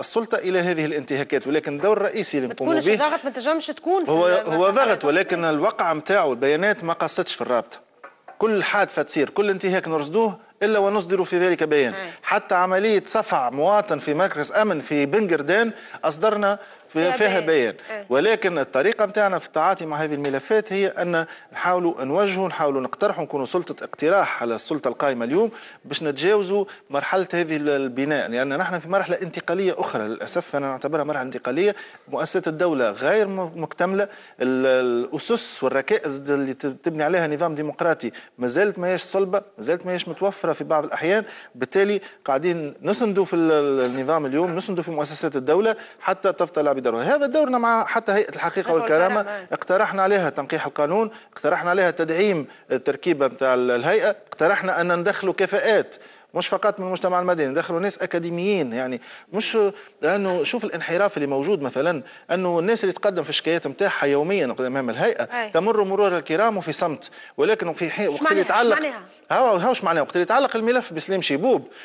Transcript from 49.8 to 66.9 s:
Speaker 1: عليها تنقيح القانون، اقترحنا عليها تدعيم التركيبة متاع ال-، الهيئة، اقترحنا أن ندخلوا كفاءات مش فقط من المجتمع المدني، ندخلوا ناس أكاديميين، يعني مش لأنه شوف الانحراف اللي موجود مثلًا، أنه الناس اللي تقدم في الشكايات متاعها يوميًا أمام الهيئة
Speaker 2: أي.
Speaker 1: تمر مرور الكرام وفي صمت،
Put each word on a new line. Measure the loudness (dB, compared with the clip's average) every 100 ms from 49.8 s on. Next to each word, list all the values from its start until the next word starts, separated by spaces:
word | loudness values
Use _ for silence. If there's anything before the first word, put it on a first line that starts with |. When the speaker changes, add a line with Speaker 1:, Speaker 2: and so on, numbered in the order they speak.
| 2 2
Speaker 1:
عليها | 2 4 2
تنقيح | -2 -4 -4 -4
القانون، | 0 2 2 0 -6 -20
اقترحنا | -4 0 0 2
عليها | 2 2
تدعيم | 2 0 2 2 2 -4 -12 -4
التركيبة | -2 0 -2 0 2 0
متاع | 2 2
ال-، | 2 2
الهيئة، | 2 2 2 2 -2 -10
اقترحنا | 0 2 2 0 0
أن | 0 0
ندخلوا | 0 0 -2
كفاءات | 0 0 2 2 2 0 -8 -18 -20 _
مش | -6 -2
فقط | 0 0 -2
من | -6
المجتمع | -4 0 0
المدني، | 0 0 0
ندخلوا | -2 -2 -2
ناس | -2 -2
أكاديميين، | -2 -4 -4 -2 0 0 -2
يعني | -4 -4 -6 -10 -20 -8
مش | -4 -2 2 0 0 -14 _
لأنه | 0 0 0 0
شوف | -2 -2
الانحراف | -4 -6 -2 0 0 0
اللي | -2
موجود | 0 0 -2
مثلًا، | -2 -2 -2 -2 -8 -18 -4
أنه | -2 0 0
الناس | 0 0
اللي | 0
تقدم | -2 -2 -2
في | -2
الشكايات | -2 0 -2 -2
متاعها | -2 -2 0 2
يوميًا | 2 2 0 -2 -2
أمام | -2 -2 -4
الهيئة | 0 0 0
Speaker 2:
أي. | -4 -4 -2
Speaker 1:
تمر | 0 2 2
مرور | 2 2 2 2
الكرام | 0 2 2 0
وفي | -2
صمت، | -2 -2